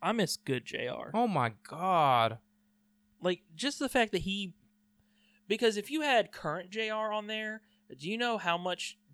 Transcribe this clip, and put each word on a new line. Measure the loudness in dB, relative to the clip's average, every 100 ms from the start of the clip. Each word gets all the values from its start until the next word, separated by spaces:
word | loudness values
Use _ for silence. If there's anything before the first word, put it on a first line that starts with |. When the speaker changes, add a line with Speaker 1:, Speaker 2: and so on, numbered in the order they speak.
Speaker 1:
I | -2
miss | 0 0 -2
good | -4 -4 -4
J | -6 -6
R. | -6 -4
Speaker 2:
Oh | 0 2
my | 2 0 -2 -14
God. | -4 2 4 6 6 4 0 -12 _ _ _ _ _ _ _
Speaker 1:
Like, | -2 -2 _
just | -6 -6 -2
the | 0
fact | 2 2
that | 0
he, | -2 -4 -6 -10 _ _ _ _ _ _ _ _ _
because | 2 2 2
if | -2
you | -2
had | 4 4 2
current | -4 -4 -4 -6
J | -6 -4
R | -2 -2
on | -4 -4
there, | -6 -6 -10 -14 _ _ -10
do | -6
you | -2
know | 0 0
how | 0 0
much | -2 -4 -8 -12 _